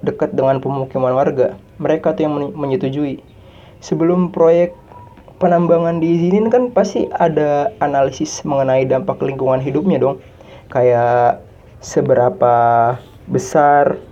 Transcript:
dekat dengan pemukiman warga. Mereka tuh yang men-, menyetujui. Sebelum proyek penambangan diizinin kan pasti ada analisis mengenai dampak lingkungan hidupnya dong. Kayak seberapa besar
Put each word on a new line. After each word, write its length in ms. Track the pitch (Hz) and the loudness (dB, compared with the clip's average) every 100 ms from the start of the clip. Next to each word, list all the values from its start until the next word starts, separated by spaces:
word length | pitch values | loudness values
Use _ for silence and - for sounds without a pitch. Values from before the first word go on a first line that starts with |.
dekat 320 | - - 156 135 | -6 -4 -4 0
dengan 240 | 131 135 | 0 0
pemukiman 560 | 135 139 131 135 127 127 | -2 -6 -6 -2 0 0
warga. 400 | 143 135 123 - - - | 0 0 -2 -2 -20 -8
Mereka 320 | 147 156 160 | -2 0 0
tuh 160 | 151 151 | -2 -2
yang 80 | 147 | -2
men-, 160 | 143 | -6
menyetujui. 720 | 135 139 131 139 139 147 135 - - - - - - | -6 -4 -2 -2 -4 -4 -6 -14 -20 -20 -20 -20 -20
Sebelum 560 | - 160 165 180 175 180 | -6 -2 0 2 0 2
proyek 400 | 165 170 175 - - - - - - - | 4 4 2 -4 -20 -20 -20 -20 -20 -2
penambangan 560 | 180 170 170 165 170 170 | 0 2 2 2 2 -2
diizinin 480 | 165 170 175 202 226 | 0 0 2 0 2
kan 160 | 247 247 220 | 0 0 -2
pasti 320 | 196 247 - - | -2 -2 -4 -2
ada 560 | 170 151 147 143 143 - | 0 0 0 0 -2 -4
analisis 640 | 147 143 135 135 156 - | -2 0 0 -2 -8 -8
mengenai 400 | 151 139 135 131 | -4 -2 2 0
dampak 400 | 131 131 - 135 | 0 -2 -2 -4
lingkungan 400 | 139 135 131 131 | -6 -4 -2 0
hidupnya 320 | 139 143 190 147 | -2 -2 0 0
dong. 240 | 127 135 - - - - - | 0 -2 -12 -20 -20 -20 -8
Kayak 720 | 135 123 120 120 120 120 - - - - - | 0 2 2 2 2 2 0 -8 -20 -20 -20
seberapa 760 | - - 135 127 123 - 123 120 117 117 117 120 - - | -6 -4 2 2 2 2 2 4 4 2 2 -2 -10 -20
besar 720 | - 135 - 160 147 143 139 - - | -6 -6 0 2 4 4 2 -2 -10